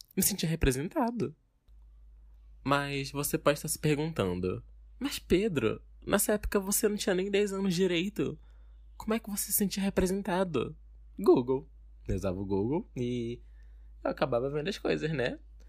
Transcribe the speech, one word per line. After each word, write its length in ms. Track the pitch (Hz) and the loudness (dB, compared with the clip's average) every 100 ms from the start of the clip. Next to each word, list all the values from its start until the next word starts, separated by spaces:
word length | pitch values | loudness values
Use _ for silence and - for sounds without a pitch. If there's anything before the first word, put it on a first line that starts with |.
| - - | -8 0
Me 60 | |
senti 220 | - 196 160 | 0 0 -2
representado. 880 | 160 139 127 160 330 233 240 135 - _ _ _ - - - - - - - - - | 2 2 2 -2 0 0 0 -4 -6 _ _ _ -20 -20 -20 -20 -20 -20 -20 -20 -8
Mas 480 | 131 143 143 139 139 | 0 0 0 -4 -4
você 260 | 139 143 160 | -4 -2 0
pode 220 | 151 147 | 2 2
estar 80 | 156 | 0
se 100 | - | -2
perguntando: 840 | 156 143 160 160 95 90 90 113 - - - - | 2 2 0 0 0 0 -2 -4 -8 -20 -20 -8
"Mas 200 | 277 - | -6 -4
Pedro, 600 | - 185 214 147 107 110 - - - | 2 2 4 2 0 -2 -10 -12 0
nessa 280 | 208 - | 2 2
época 260 | 208 - 202 | 0 0 -2
você 300 | 190 202 208 | 0 0 0
não 80 | 208 | 0
tinha 160 | - | 0
nem 160 | 180 196 | 0 2
dez 240 | 196 208 | 2 0
anos 220 | 196 196 175 | 0 0 2
direito. 640 | 190 170 196 - 131 151 - - - - - - | 2 2 -2 -2 -4 -4 -14 -20 -20 -20 -20 -12
Como 160 | 214 | -4
é 60 | 226 | -4
que 100 | - | -4
você 160 | 202 - | -8 -2
se 80 | |
sentia 300 | 196 196 202 | 0 0 0
representado?" 920 | 196 196 185 196 196 180 185 139 113 - - - - - | -2 2 2 0 0 0 0 0 -2 -6 -20 -20 -18 -2
Google. 500 | 370 311 123 131 - - - - - | 4 6 4 -2 -4 -20 -20 -14 -4
Eu 80 | 98 | -2
usava 240 | 95 92 | -2 -2
o 60 | 98 | -2
Google 440 | 98 110 165 - 127 | 0 0 -2 -4 -4
e 440 | 123 123 117 123 - - - - - - | -4 -4 -6 -8 -14 -20 -20 -20 -20 -4
eu 60 | 285 | -2
acabava 400 | 269 143 120 139 | 0 0 0 0
vendo 200 | 147 160 | -2 -4
as 80 | - | -4
coisas, 340 | - 160 151 | 0 0 0
né? 280 | 151 120 302 - - | 0 -2 -4 -14 -20